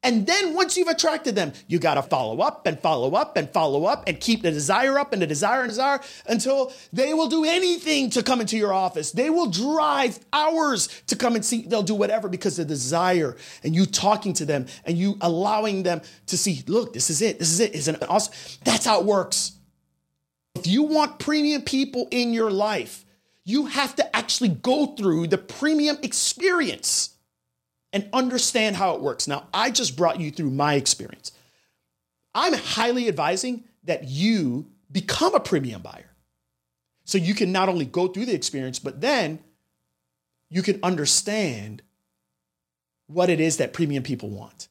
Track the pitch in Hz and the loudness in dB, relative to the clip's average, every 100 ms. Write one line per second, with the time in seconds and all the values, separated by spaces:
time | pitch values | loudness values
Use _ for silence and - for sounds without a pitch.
0 | 254 233 196 381 381 320 359 359 339 330 | 2 2 2 2 2 0 0 2 0 2
1 | 320 311 - 208 160 - - 170 160 139 | 0 0 -2 -2 -2 -6 -4 0 2 0
2 | - 143 113 117 - - - 151 165 147 | 0 0 0 0 -2 0 -4 0 0 2
3 | 131 185 302 - 147 190 156 139 175 294 | 2 0 0 -2 0 0 2 2 0 0
4 | - 156 - 220 175 151 143 190 269 277 | -2 -4 0 2 2 0 2 2 4 2
5 | 285 220 165 147 202 254 247 220 269 277 | 0 0 0 0 0 0 -2 0 0 0
6 | - - - 226 262 277 254 - - 175 | -4 -16 -4 -2 0 0 -2 -6 -10 -2
7 | 269 311 320 320 311 349 359 339 311 294 | 0 2 2 2 2 2 2 0 0 0
8 | 262 254 208 247 220 220 208 190 185 170 | 2 0 0 0 0 0 0 2 0 -2
9 | 151 170 285 330 320 170 254 311 302 285 | -4 0 2 2 2 0 0 2 2 2
10 | 254 - - 294 302 320 302 226 - - | 0 -2 -4 0 2 2 2 0 -2 -6
11 | - 226 240 226 - 233 226 214 190 214 | -6 0 0 0 0 -4 0 0 0 0
12 | 202 220 202 180 - 151 160 147 123 165 | 2 0 -2 -2 -2 -2 -4 -4 0 2
13 | 180 185 147 120 - - 147 160 190 - | 4 2 0 -4 -16 -8 -2 2 2 2
14 | 190 208 208 - 151 147 127 - - 170 | 2 2 0 -4 0 -2 -2 -10 -4 0
15 | 196 202 175 165 202 214 214 196 175 165 | 0 0 0 0 0 0 0 0 0 -2
16 | - - - 180 - 147 127 214 226 117 | -6 -20 -6 -2 -2 -2 0 0 0 -2
17 | - 151 214 - 165 170 214 156 143 156 | -2 0 0 0 0 2 0 0 -2 -2
18 | - 196 - - - - - 226 - 208 | 0 0 0 -8 -18 -4 0 2 4 2
19 | 196 202 175 - - - _ _ _ _ | 4 2 2 -2 -4 -8 _ _ _ _
20 | _ _ _ _ _ - 160 214 302 311 | _ _ _ _ _ -8 0 2 2 2
21 | 294 294 - 302 294 294 294 269 269 247 | 0 -2 -2 2 2 0 0 0 0 -2
22 | 240 247 240 233 226 196 208 196 107 - | -2 0 0 2 0 2 0 0 -6 -12
23 | - _ _ _ - 254 277 269 277 - | -20 _ _ _ -2 0 0 0 -2 0
24 | - - - - 247 151 247 277 285 - | 0 0 -2 0 2 2 2 2 2 0
25 | 196 160 170 - - - 294 311 294 294 | 2 2 2 0 -2 -2 0 2 2 0
26 | 226 - - - 359 359 254 117 - - | -4 -2 -2 0 2 2 0 -2 -2 -2
27 | - _ _ _ _ _ _ _ _ 202 | -4 _ _ _ _ _ _ _ _ -6
28 | 202 262 254 247 - 233 220 190 190 165 | -2 0 0 0 0 2 0 2 0 0
29 | 139 120 - 143 - 185 240 247 156 131 | -2 -4 -4 -4 -4 -2 0 0 -2 0
30 | 170 185 156 - 151 135 147 143 139 - | 0 0 -6 -4 -2 2 2 2 2 -2
31 | - - - _ _ _ _ _ _ _ | -4 -14 -18 _ _ _ _ _ _ _
32 | _ _ _ - 339 269 - - 233 247 | _ _ _ 0 0 0 -2 -2 0 2
33 | 233 151 151 190 254 247 - _ - 156 | 0 0 0 0 -2 -6 -10 _ -4 -4
34 | 139 135 202 220 147 123 - _ _ 160 | -4 0 2 2 0 -2 -8 _ _ -6
35 | - - 339 415 - 165 131 101 87 - | -4 0 2 2 2 -2 -2 -8 -14 -18
36 | - _ _ _ _ _ _ _ _ _ | -20 _ _ _ _ _ _ _ _ _
37 | - 196 170 208 190 185 190 180 131 175 | -2 0 0 0 2 2 2 2 0 0
38 | 180 190 240 175 - 139 131 123 143 135 | 0 -2 -2 -2 -2 -6 -6 -8 -10 -4
39 | 226 277 165 156 _ _ _ _ _ _ | 0 2 0 -4 _ _ _ _ _ _
40 | _ _ _ _ _ 170 190 202 - 175 | _ _ _ _ _ -2 0 0 0 0
41 | 143 - - 214 185 113 104 104 _ _ | 2 0 0 -2 -2 -4 -10 -14 _ _
42 | _ _ _ _ _ _ _ _ _ _ | _ _ _ _ _ _ _ _ _ _
43 | _ 156 180 165 160 156 131 - 160 143 | _ 0 2 4 2 2 -2 0 0 0
44 | 127 120 104 101 110 _ - | -4 -6 -6 -10 -14 _ -20